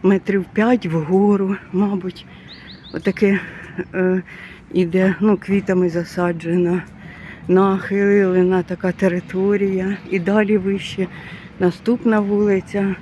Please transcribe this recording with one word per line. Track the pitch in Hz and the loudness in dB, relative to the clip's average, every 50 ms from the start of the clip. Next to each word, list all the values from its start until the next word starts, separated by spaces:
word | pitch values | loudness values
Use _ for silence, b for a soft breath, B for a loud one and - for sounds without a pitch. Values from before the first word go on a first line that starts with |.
метрів | - 185 196 185 - - 196 196 175 - | 4 4 2 2 0 -2 -2 -2 -2 -2
п'ять | - - 214 233 254 240 - | -2 0 2 2 2 0 0
вгору, | 175 160 165 151 147 185 190 202 208 208 196 196 190 202 190 - - | -2 -2 -2 -2 2 2 4 4 4 4 2 0 -2 -4 -6 -8 -6
мабуть, | - 180 202 202 202 185 180 185 180 - - B B B B B B B B B B B B B - | -2 0 0 0 0 -4 -6 -8 -10 -12 -20 B B B B B B B B B B B B B -12
отаке, | 160 - 202 190 - 220 196 196 190 B B B B B B B B 185 - - | -4 -4 -4 0 2 2 2 2 0 B B B B B B B B -12 -8 -4
е, | 190 185 185 185 185 180 B B B B B B B B - | -2 0 0 0 -2 -4 B B B B B B B B -4
іде, | - 185 185 170 160 185 190 196 180 - | 0 0 0 2 2 2 2 2 2 2
ну, | 202 214 208 | 2 2 2
квітами | - - - 196 202 196 - 190 185 180 175 | 2 0 -2 -2 0 0 0 0 2 2 0
засаджена, | 160 175 175 - - 185 175 175 175 165 160 165 170 180 175 170 175 180 - B B B B B B B B B B B B - | 0 -4 -6 -4 -4 -2 -2 -2 -2 -4 -4 -2 0 2 2 2 0 -2 -4 B B B B B B B B B B B B 2
нахилена | 180 185 196 196 190 190 - - 196 202 202 202 202 208 196 185 180 185 180 180 185 185 | 4 4 4 4 2 0 -2 -4 -2 0 2 4 4 4 4 4 4 4 4 4 2 0
така | 175 - 185 - - 185 | 0 -2 -6 -4 -2 -4
територія, | 175 - 196 190 175 180 170 - - 185 190 202 208 202 202 196 190 185 185 190 202 175 160 - | -2 2 0 0 0 0 -6 -6 -4 -2 0 2 2 2 0 0 0 -2 -2 -4 -4 -6 -6 -4
і | - 196 | -4 -2
далі | 170 190 202 214 214 196 214 208 | 0 2 2 2 2 4 2 2
вище | 185 196 196 190 - - - - 185 180 B B B B B B B B B - | 2 0 -4 -4 -6 -8 -6 -6 -6 -6 B B B B B B B B B 0
наступна | 185 180 175 - - 226 240 240 - 233 220 214 | 0 0 0 0 -2 -2 -2 2 2 2 2 2
вулиця | 208 202 208 202 208 208 196 190 185 - - 202 196 196 185 - | 2 2 0 2 2 2 2 0 -2 -4 -4 -2 -2 -2 -2 -6